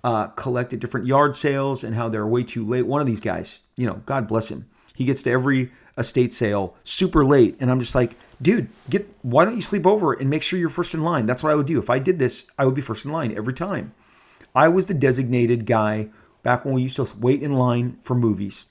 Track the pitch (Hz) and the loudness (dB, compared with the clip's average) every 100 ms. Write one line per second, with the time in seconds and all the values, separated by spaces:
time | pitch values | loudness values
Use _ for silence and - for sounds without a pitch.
0 | 123 113 104 - 131 123 123 117 127 120 | 0 -2 -4 -6 -4 -4 -4 -6 -6 -4
1 | 127 139 147 - 147 139 139 131 113 113 | 2 2 2 0 -2 0 -2 -4 -4 -4
2 | 117 110 107 123 120 120 107 123 120 139 | -2 -2 0 0 -2 -6 -2 -2 0 0
3 | 139 107 107 87 90 - _ - 120 85 | 0 -2 -4 -6 -10 -16 _ -6 -4 -4
4 | - 135 110 110 - - - _ _ - | -4 -4 0 -2 -2 -12 -14 _ _ -4
5 | 127 131 127 127 131 135 127 - _ - | -2 0 0 2 2 0 -2 -8 _ -6
6 | 117 135 123 - 110 101 92 - - - | -2 2 0 0 0 0 -2 -8 -12 -2
7 | 190 160 135 143 113 - 127 127 120 131 | 2 4 6 6 6 4 0 0 0 0
8 | 120 - - - 135 226 - - - 180 | 0 -4 -20 -2 2 2 -2 -12 -4 -4
9 | - - 123 127 190 233 - 202 170 214 | -4 -10 0 4 4 0 -4 2 2 4
10 | 165 - 135 156 - 185 165 175 170 160 | 2 0 0 -2 -2 -2 -2 -2 -4 -2
11 | 160 160 110 127 156 151 135 147 - 127 | -2 0 0 0 2 2 2 -2 0 0
12 | 135 180 127 - - - 135 135 131 107 | 0 0 0 -2 -14 0 0 0 -6 -8
13 | 139 160 127 98 113 127 190 160 - _ | -6 -6 -4 -4 -6 -6 -6 -6 -8 _
14 | _ _ _ _ - 127 156 180 180 160 | _ _ _ _ -2 4 4 4 0 0
15 | 135 131 123 123 120 120 107 110 107 107 | 2 2 0 2 2 2 2 0 2 -2
16 | 107 _ _ _ 120 123 139 131 127 131 | -6 _ _ _ -2 -2 0 -2 -2 -4
17 | 120 104 123 139 147 135 123 120 123 - | -6 0 0 2 0 2 2 0 -2 -6
18 | - 123 117 95 101 - - | -4 0 2 0 -4 -10 -20